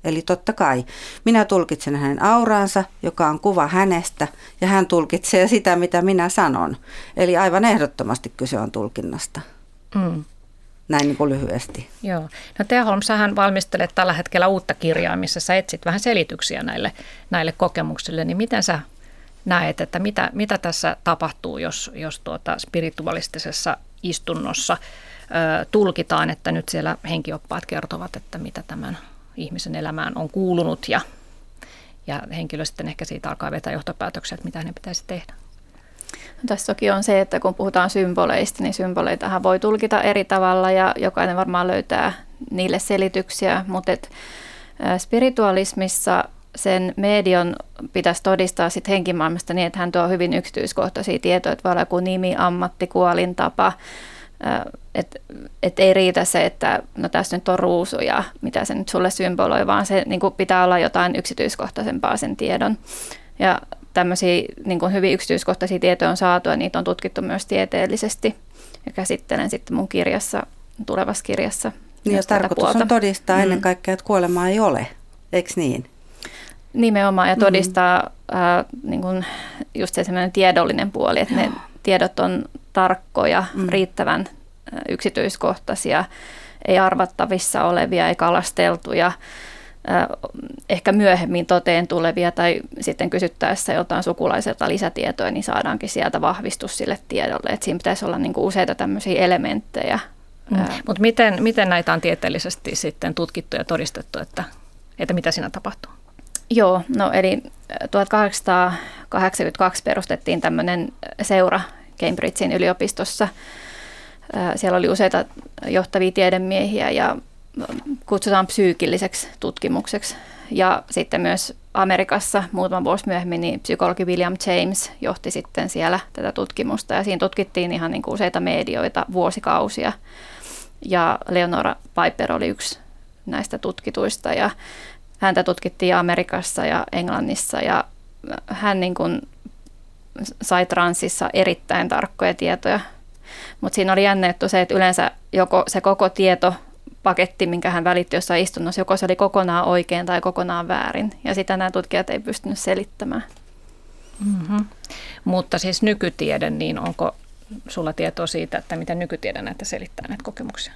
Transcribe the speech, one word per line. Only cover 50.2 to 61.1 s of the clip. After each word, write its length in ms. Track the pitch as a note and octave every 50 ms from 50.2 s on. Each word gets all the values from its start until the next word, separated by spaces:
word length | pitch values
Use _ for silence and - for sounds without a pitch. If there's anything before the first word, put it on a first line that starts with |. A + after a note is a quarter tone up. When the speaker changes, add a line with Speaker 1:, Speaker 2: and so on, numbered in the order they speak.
| F3 F3+ E3+
Speaker 3:
yksityiskohtaisia 840 | - - - - - - - - - - F#3+ - - G3+ - - -
tietoja, 340 | - F3+ F3 F3+ - F3 D#3
että 120 | - -
voi 80 | F3+ F3+
olla 100 | F3 E3
joku 180 | - - F3
nimi, 340 | F#3 F#3 F#3 F#3 F#3 F3+ F3+ -
ammatti, 480 | F3 F3+ F3 F3 F3+ F3+ - - F#3
kuolintapa, 840 | F3+ - F3+ F3+ F3 F3 F3 F3+ F3+ F3+ - F3+ - - - - F#3+ F3+ - - - - - - - - - - - - - - - - - -
ö, 40 | - - - - - -
et, 280 | - F3 - - - - - - - - - - - -
et 160 | F#3 F3+ -
ei 140 | F#3+ F#3+ F#3
riitä 300 | F#3+ F#3+ F#3 F3+ F3 F3+
se, 220 | - - F3 E3
että 360 | F3 - - - - - - - - -
no 120 | - E3+ F3
tässä 280 | - E3+ F3+ - -
nyt 120 | F3+ - -
on 100 | F3+ F3+
ruusu 380 | F3+ F3+ F3 E3+ F3 - -
ja 280 | - - - - - G3 - - -
mitä 240 | - - - - G3
se 100 | G3+ G#3
nyt 140 | - F#3+ -
sulle 220 | - F3+ F3+ F#3
symboloi, 560 | F#3+ - F#3 F3+ F3+ F3 F#3+ F#3 - - G3
vaan 200 | G3 G3 G3+ G3+
se 160 | F#3+ G3 F#3+ -
niinku 240 | - - F3+ - G3
pitää 340 | F#3 - F#3+ F3+ F#3 F#3 F3+
olla 140 | F3+ F3+ F3
jotain 380 | E3 E3 - F#3 F3 F3+